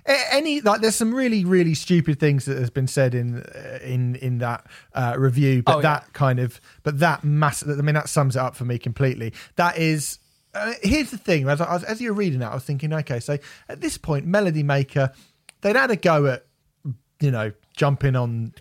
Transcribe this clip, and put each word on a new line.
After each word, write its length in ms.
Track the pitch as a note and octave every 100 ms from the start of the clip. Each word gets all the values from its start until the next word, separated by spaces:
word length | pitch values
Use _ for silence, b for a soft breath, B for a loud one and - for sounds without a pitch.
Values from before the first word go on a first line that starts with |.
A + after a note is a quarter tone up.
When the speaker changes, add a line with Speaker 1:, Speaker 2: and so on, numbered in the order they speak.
| -
Speaker 1:
a-, 280 | C4+ B3
any, 280 | C#4 D#4 D4
like, 200 | G#3+ G#3+
there's 140 | A3 -
some 180 | A3+ B3+
really, 300 | B3 A3 F3+
really 280 | F#3 E3+
stupid 460 | D#3 - F3 D#3 C#3+
things 260 | D3+ C#3+ C#3
that 120 | C3
has 120 | B2
been 180 | C#3 C3
said 280 | - C3 A#2+
in, 260 | A#2+ A#2
uh, 380 | - - - B2
in, 340 | B2+ B2+ B2 B2+
in 240 | B2+ B2
that, 280 | A#2+ A#2+ - B B
uh, 220 | - A#2+ B2
review, 460 | C3+ B2 C#3 C3
but 120 | A#2+ D#3
Speaker 2:
Oh, 40 |
yeah. 20 | D#3 D3
Speaker 1:
that 140 | -
kind 260 | - C#3 B2
of, 200 | A#2+ - b b
but 160 | D3+ C#3+
that 240 | E3+ -
mass-, 400 | D3 D3 D3+ - D3
I 80 | C#3+
mean, 140 | D3+ D3+
that 140 | -
sums 260 | D#3 C3+ C3
it 40 |
up 160 | B2+ -
for 100 | B2
me 120 | A#2+
completely. 560 | B2 - C3+ A#2 A2+ - B -
That 220 | F3 D#3+
is, 420 | D#3+ D#3 - - _ _ _
uh, 200 | G3 G#3+ A#3+
here's 280 | F#3+ D4+ C4
the 60 | A3+
thing. 300 | - D#3+ C3+
As 140 | D3
I, 120 | E3+ F3
as, 80 |
as 180 | - A3
you 80 | A#3+
were 80 | G3+
reading 220 | G3 B2+
that, 120 | A2+
I 40 | C3
was 80 | -
thinking, 260 | C#3 D3+
okay, 260 | D#3 D3 B2
so 180 | C3 C#3+ B B B
at 120 | C3
this 160 | D#4+ -
point, 280 | - C#3+ D#3+
Melody 380 | G3+ F#3+ D#3
Maker, 480 | C#3+ C#3 C3+ D3 C3+ - b b b -
they'd 140 | G3+ A#3+
had 160 | C4
a 40 | G#3
go 300 | F3+ D3+ C#3+
at, 200 | B2 _ _ _ _ C#3+ A#2 _ -
you 100 | C#3+
know, 200 | A#2+ G#2+ - _ -
jumping 400 | C#3+ C3+ C#3 B2+
on 380 | A#2+ A#2 A2+ -